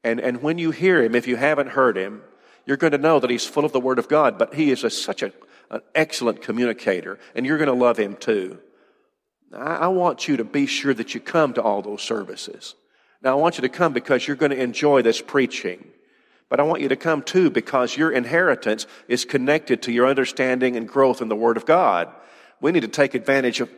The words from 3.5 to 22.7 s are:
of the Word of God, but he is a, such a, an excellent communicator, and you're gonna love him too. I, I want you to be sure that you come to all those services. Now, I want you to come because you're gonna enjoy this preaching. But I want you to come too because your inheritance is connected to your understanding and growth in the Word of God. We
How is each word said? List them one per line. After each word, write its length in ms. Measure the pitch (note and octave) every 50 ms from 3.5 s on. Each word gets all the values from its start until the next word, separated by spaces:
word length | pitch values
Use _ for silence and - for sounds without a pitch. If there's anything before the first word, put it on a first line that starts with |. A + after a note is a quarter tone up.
| - D3 C#3+
of 60 | D3+
the 80 | - C3
Word 200 | B2 C3 B2+ B2
of 100 | - -
God, 280 | D3+ D3+ D3+ B2+ -
but 160 | - A#2 - -
he 180 | D3 D#3 C#3+
is 120 | B2+ - -
a, 60 | A2
such 340 | - - - - G3+ - -
a, 80 | G2 - - - _ _ _ _ _
an 120 | - A2+ _ _ _
excellent 460 | D3+ D#3+ D#3 - - C3 A#2 G#2 -
communicator, 800 | - - G#2+ A#2 B2 A#2+ A2 - - G#2+ F#2+ F2 E2 F2+ G2 - - - _
and 100 | A#2 B2+
you're 120 | C3 D3+
gonna 160 | D3+ D#3 C#3 B2+
love 240 | B2 B2 A#2+ A2+
him 180 | A#2 G#2+ G2 G#2
too. 440 | - - - A2 G2+ F#2 F#2 F#2+ - - _ _ _ _ _ _ _ _ _ _ _ _ _ _ _ _ _ -
I, 220 | A2+ B2+ D3+ E3
I 120 | - D#3+
want 400 | F3+ F#3+ F#3 F3 F3 - - -
you 100 | - C#3+
to 60 | A#2+ A2+
be 220 | G#2 - C#3+ C#3+
sure 280 | C#3 - - - C#3 B2+
that 200 | A2 A2 - -
you 80 | A#2
come 320 | - - - E3+ D#3 C3+ A#2
to 80 | A#2+
all 200 | G#2+ A2 G2+ G2+
those 200 | F#2+ G#2 G#2 G2+
services. 760 | - - A#2 G#2+ G2 F#2 - - - - - - - - - _ _ _ _ _ _ _ _ _
Now, 100 | - C3
I 100 | C3 C#3+
want 160 | D#3 E3+ D#3+
you 40 | -
to 80 | B2+ B2+
come 240 | - - E3+ D#3+ C3+
because 340 | A#2+ - - C3+ B2 -
you're 80 | - C#3+
gonna 200 | C3 D#3 C#3+ C#3
enjoy 460 | C3 C3 B2 A2 - D3+ D3 C#3+ C3+
this 200 | A#2 A2+ A2 -
preaching. 680 | - - - C#3+ C3 - - - - F#2 F2+ - - - _ _ _ _ _ _ _ _ _ _ _ _
But 100 | B2+ C3
I 40 | C#3+
want 180 | D#3 F3 -
you 80 | C#3 C3+
to 60 | C3+
come 280 | - - E3 D#3+ C#3+ -
too 260 | - - F#3 F#3 D3
because 480 | - A#2 - - - C3 B2 A#2+ -
your 140 | C#3+ D#3+ E3
inheritance 760 | D3 B2+ B2 A#2+ D3 E3+ F#3 E3+ B2+ - - A2 A2 A2 - - - - _
is 180 | - A#2+ A#2+ -
connected 560 | - - C3+ B2+ C#3 D3+ D#3 D3+ - C3 A2 -
to 80 | B2
your 160 | A#2 A#2+ B2+
understanding 680 | C3 C#3 C3+ B2+ B2 - - C3 B2+ B2+ B2+ B2+ B2+ B2
and 120 | A#2 A2+
growth 340 | G#2 - C#3 C3+ B2+ A#2+ -
in 80 | B2 A2
the 60 | G#2+
Word 220 | G#2+ A2+ A#2 A2+
of 80 | A2+ -
God. 440 | - D#3 F3+ F3+ A#2+ F#2+ F2 E2+ - - - - - - - - _ _ _
We 100 | - D#3+